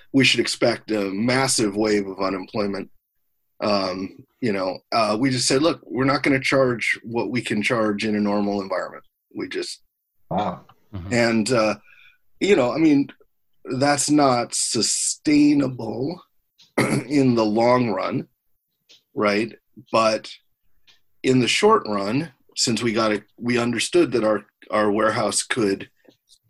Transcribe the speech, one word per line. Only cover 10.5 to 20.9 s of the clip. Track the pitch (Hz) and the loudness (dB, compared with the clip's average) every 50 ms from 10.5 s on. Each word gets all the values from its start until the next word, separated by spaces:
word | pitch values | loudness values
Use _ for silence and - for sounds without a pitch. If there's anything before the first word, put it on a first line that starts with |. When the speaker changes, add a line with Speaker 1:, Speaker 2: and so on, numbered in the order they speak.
| - - - - - _ _ _ 104 | -6 -10 -14 -20 -20 _ _ _ -14
Speaker 3:
Mm-hmm. | 92 85 104 | -12 -6 -2
Speaker 1:
and, | 123 117 117 117 113 110 101 123 | 0 2 2 2 2 2 2 2
uh, | 131 113 107 107 101 - _ _ - - - - _ _ _ _ _ - | 2 2 2 0 -2 -4 _ _ -20 -20 -20 -20 _ _ _ _ _ -2
you | - 190 202 | 2 2 4
know, | 143 123 120 | 4 2 2
I | 113 151 | 2 2
mean, | 160 156 143 139 139 - - _ _ _ _ _ _ _ _ _ - | 4 4 4 4 2 -2 -6 _ _ _ _ _ _ _ _ _ -12
that's | 123 135 127 143 143 143 139 - 143 | -8 -4 0 2 2 2 2 2 2
not | 147 147 143 131 123 120 113 - - | 4 4 4 4 4 2 0 -2 -4
sustainable | - - - - 113 101 - - - - - - - - 156 147 147 147 147 147 143 135 131 127 120 113 113 113 117 131 160 175 - - _ _ _ _ _ _ _ _ _ - | -4 -4 -2 -2 -2 0 -2 -2 -2 -4 -4 -6 -4 0 2 4 6 6 6 4 2 0 -2 -4 -6 -8 -8 -6 -6 -6 -6 -8 -10 -14 _ _ _ _ _ _ _ _ _ -4
<clears throat> | - | -2
in | - - 143 139 123 117 147 139 135 127 120 | 0 0 0 -2 -2 0 2 4 4 4 4
the | 113 110 | 4 2
long | 107 104 113 117 120 123 123 123 113 | 2 2 2 4 4 4 2 2 0
run, | 92 92 92 90 113 151 165 - _ _ _ _ _ _ _ _ _ _ _ _ - _ _ _ - | -2 -4 -4 -4 -4 -6 -6 -10 _ _ _ _ _ _ _ _ _ _ _ _ -20 _ _ _ -6
right? | - 107 104 101 104 117 110 - - _ _ _ - - _ | -2 0 0 0 0 -2 -4 -8 -16 _ _ _ -20 -8 _
But | 117 113 113 110 110 107 - - - - _ _ _ _ _ _ _ _ _ _ | 0 2 2 2 2 -2 -4 -8 -20 -20 _ _ _ _ _ _ _ _ _ _